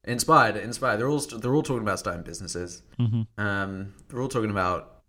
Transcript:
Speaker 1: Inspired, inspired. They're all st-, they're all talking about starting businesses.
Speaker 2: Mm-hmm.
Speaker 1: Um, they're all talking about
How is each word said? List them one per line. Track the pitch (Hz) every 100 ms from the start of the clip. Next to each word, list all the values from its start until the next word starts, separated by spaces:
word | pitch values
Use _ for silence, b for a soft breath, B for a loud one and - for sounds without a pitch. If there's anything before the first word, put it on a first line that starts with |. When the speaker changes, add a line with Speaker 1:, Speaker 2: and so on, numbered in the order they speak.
| -
Speaker 1:
Inspired, | 120 - 156 113 107
inspired. | 104 120 127 107
They're | 127
all | 147
st-, | - 113
they're | 120 143
all |
talking | 147 123
about | 104 92
starting | - 87
businesses. | 85 85 90 87 87 - - -
Speaker 2:
Mm-hmm. | 120 117 110 -
Speaker 1:
Um, | 104 98 95 95 101 - -
they're | 123
all | 135
talking | 127 107
about | 101 90 87 - -